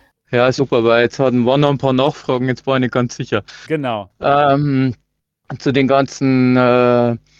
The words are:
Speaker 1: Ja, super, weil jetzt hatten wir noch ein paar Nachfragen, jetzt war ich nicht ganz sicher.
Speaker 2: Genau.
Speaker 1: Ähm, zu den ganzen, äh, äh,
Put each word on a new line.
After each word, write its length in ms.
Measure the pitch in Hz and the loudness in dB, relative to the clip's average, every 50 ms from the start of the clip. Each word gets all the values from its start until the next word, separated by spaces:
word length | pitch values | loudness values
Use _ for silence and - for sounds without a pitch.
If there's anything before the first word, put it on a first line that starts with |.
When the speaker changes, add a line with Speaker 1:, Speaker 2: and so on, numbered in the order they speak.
| _ _ _ _ _ _ | _ _ _ _ _ _
Speaker 1:
Ja, 200 | - 120 123 131 | 0 2 2 2
super, 320 | 127 - 139 - 135 120 113 | 0 0 -2 0 0 0 2
weil 200 | 117 117 117 120 | 2 4 4 2
jetzt 160 | 117 - - | 0 0 0
hatten 240 | 135 127 120 123 117 | -2 0 0 0 0
wir 140 | 123 135 147 | 2 2 2
noch 120 | 147 143 | 2 0
ein 80 | 139 127 | 0 0
paar 160 | - 135 131 | -2 -2 0
Nachfragen, 540 | 127 131 143 - - - - 131 123 127 131 | 0 0 0 -2 -4 -6 -4 -4 -2 -2 -4
jetzt 180 | 123 - - | -4 -6 -4
war 100 | 135 135 131 | -4 -2 -2
ich 40 | |
nicht 120 | 127 117 - | -2 -2 -2
ganz 220 | 131 123 117 - | -2 -4 -4 -6
sicher. 280 | - 127 - - 104 - - - - - - | -10 -8 -6 -4 -6 -6 -8 -14 -20 -10 -8
Speaker 2:
Genau. 420 | 156 156 139 123 113 104 98 - _ _ | -6 -6 -4 -6 -6 -8 -10 -12 _ _
Speaker 1:
Ähm, 760 | - 143 143 143 147 143 139 143 147 147 135 131 131 131 117 - _ _ _ _ _ _ _ _ _ _ 139 - | -2 0 0 2 2 2 2 0 0 0 0 0 -2 -2 -4 -8 _ _ _ _ _ _ _ _ _ _ -16 -6
zu 120 | - 151 | -4 -2
den 160 | 127 143 135 127 | 0 0 2 2
ganzen, 680 | 135 139 139 127 - - 139 135 131 131 127 127 127 127 | 2 0 0 -2 -4 -4 -2 0 2 2 2 2 2 2
äh, 540 | 127 123 123 123 123 123 123 120 120 120 | 2 2 2 2 2 2 2 2 2 0
äh, 60 | 117 113 - _ _ _ | -2 -4 -10 _ _ _